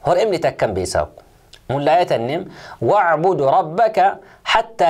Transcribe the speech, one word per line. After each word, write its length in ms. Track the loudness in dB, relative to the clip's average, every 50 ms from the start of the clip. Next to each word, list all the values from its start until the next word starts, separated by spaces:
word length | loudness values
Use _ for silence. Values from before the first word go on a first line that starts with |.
| -2
horeen 240 | 0 0 2 2 0
ni 80 | 0 0
takkan 340 | -2 -2 -2 -2 -2 -2 -2
beesaa. 320 | -2 -4 -2 -2 -2 -2 -4 -8 -16 -20 _ _ _ _ _ -20 -14 _ -6
Mullaayatan 520 | -4 -2 2 2 2 2 2 2 0 -2 -2
nim, 180 | -4 -4 -6 -8 -10 -16 -20 -20 -20 -10 -4
"واعبد 580 | 0 2 2 2 2 2 0 2 2 0 0 0
ربك 560 | 2 2 2 2 0 0 0 0 0 2 2 2 2 2 0 -4 -12 -20 -20 -12 -4
حتى 440 | -2 0 0 0 -2 -2 0 0